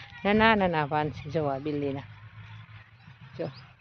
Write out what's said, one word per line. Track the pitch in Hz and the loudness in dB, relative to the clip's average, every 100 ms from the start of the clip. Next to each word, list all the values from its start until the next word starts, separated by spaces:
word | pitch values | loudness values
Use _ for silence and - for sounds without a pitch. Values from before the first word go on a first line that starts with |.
| - - | -18 -4
નાના | 196 214 220 214 | 2 6 6 6
નાના | 185 160 143 | 4 2 2
પાન | 151 151 | 0 0
છે | - 143 | -4 -4
જો | 160 143 | 0 0
આ | 135 | -2
બીલીના. | 147 147 143 139 - - - - - - - - - - - - - - | -2 -2 -2 -4 -8 -16 -18 -18 -18 -18 -18 -20 -20 -20 -20 -20 -14 -8
જો | 165 - - - | -8 -10 -20 -20